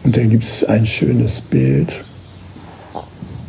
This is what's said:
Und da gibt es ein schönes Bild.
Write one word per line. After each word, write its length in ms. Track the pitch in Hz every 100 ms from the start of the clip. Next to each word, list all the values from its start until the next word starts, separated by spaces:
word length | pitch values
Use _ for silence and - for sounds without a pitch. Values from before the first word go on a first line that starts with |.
| -
Und 100 | 113
da 60 |
gibt 220 | 117 113
es 200 | - -
ein 220 | - 110 113
schönes 560 | - 143 123 117 -
Bild. 640 | - 131 131 139 170 - - - - - - - - - - - - - - -